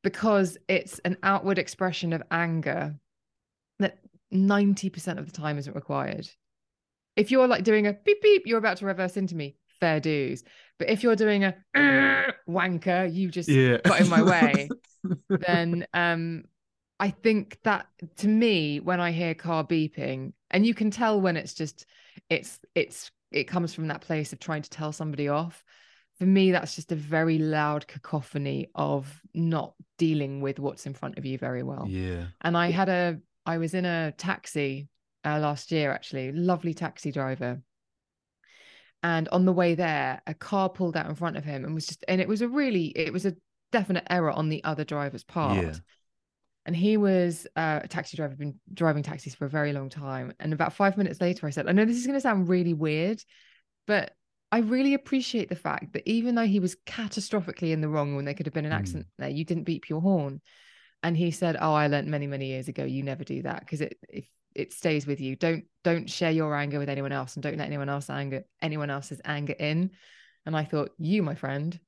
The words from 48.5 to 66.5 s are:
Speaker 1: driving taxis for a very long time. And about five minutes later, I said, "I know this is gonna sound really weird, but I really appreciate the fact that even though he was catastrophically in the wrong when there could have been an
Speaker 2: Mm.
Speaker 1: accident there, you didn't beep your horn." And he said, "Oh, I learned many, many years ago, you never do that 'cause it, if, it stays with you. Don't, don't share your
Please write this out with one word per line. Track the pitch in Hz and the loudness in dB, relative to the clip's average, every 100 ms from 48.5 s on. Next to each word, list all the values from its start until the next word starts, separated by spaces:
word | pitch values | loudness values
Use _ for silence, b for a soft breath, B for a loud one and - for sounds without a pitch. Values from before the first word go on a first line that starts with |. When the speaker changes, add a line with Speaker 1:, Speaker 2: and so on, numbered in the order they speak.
| 135 - | -10 -18
Speaker 1:
driving | 190 165 147 | 0 2 2
taxis | 147 151 - - | -4 -8 -12 -8
for | 143 | -4
a | |
very | 151 147 | -2 -2
long | 143 135 | -2 -8
time. | 151 139 131 123 - | -10 -8 -8 -8 -8
And | 156 | -6
about | 156 - | -2 -2
five | - 196 196 | 2 2 2
minutes | 190 - | -2 0
later, | 175 180 151 | -2 0 -4
I | |
said, | 139 139 | -4 2
"I | |
know | 185 220 | 4 4
this | 240 | 2
is | 247 | 0
gonna | 277 | 0
sound | 269 202 175 | 2 2 2
really | 185 175 | 2 2
weird, | 160 156 151 180 220 - b b b _ _ - | 0 0 0 0 -4 -10 b b b _ _ -2
but | 208 - _ _ _ _ | 0 -2 _ _ _ _
I | 226 | 0
really | 214 254 269 277 | 2 2 2 0
appreciate | - 269 240 233 - | 0 -2 0 -4 -4
the | 170 | -6
fact | - - - | -4 -6 -6
that | - - | -6 -2
even | 226 240 233 | 0 2 2
though | 226 | 2
he | 202 | 2
was | 180 - - | 0 -4 -12
catastrophically | - 214 - 196 214 175 - 170 | -8 -6 -6 -4 -4 -4 -4 -2
in | 160 | 0
the | 151 | 0
wrong | 151 143 139 | 0 -2 -4
when | 143 | -6
there | 143 | -6
could | 143 | -6
have | |
been | 160 151 | -4 -2
an | |
Speaker 2:
Mm. | 156 | -2
Speaker 1:
accident | 95 87 - - | -4 -6 -10 -10
there, | 135 | -6
you | 143 160 | -6 -2
didn't | 170 170 | -2 -2
beep | 156 - | -6 -4
your | 151 | 0
horn." | 185 185 139 139 b b b b b b | 2 2 0 -8 b b b b b b
And | 170 165 | -2 2
he | 170 | 0
said, | 160 175 156 | 0 -2 0
"Oh, | 156 | 2
I | 151 151 | 2 2
learned | 143 143 | 2 0
many, | 151 143 | -4 -4
many | 139 135 | -6 -6
years | 131 131 | -6 -8
ago, | - 135 | -6 -4
you | 131 | -4
never | 139 135 | -4 -6
do | 139 135 | -8 -6
that | - - - | -6 -8 -8
'cause | 151 | -6
it, | - - - | -6 -8 -16
if, | - - _ _ - | -16 -16 _ _ -10
it | - | -8
stays | - 170 151 139 | -4 0 0 -2
with | 143 | -6
you. | 131 131 | -6 -2
Don't, | 165 165 - _ | -2 -2 -6 _
don't | 175 170 - | 0 0 -2
share | - 170 | -2 0
your | 160 156 | 2 0